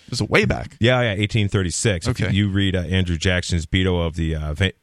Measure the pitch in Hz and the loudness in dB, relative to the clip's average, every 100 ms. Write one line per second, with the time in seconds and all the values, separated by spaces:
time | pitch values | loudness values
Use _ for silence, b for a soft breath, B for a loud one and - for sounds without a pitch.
0 | B 120 104 180 208 208 - - 113 127 | B -6 0 2 2 0 -6 0 2 2
1 | 120 101 104 117 101 104 90 - 120 90 | 0 0 0 0 0 0 0 -2 -2 -2
2 | 117 123 101 95 104 95 98 92 80 92 | -2 -2 0 2 2 2 0 0 0 0
3 | 90 82 95 90 - 87 78 92 92 87 | 0 0 0 0 0 -2 0 0 2 0
4 | 85 82 80 78 76 76 95 - | -2 -2 -4 -2 -4 -2 -2 -2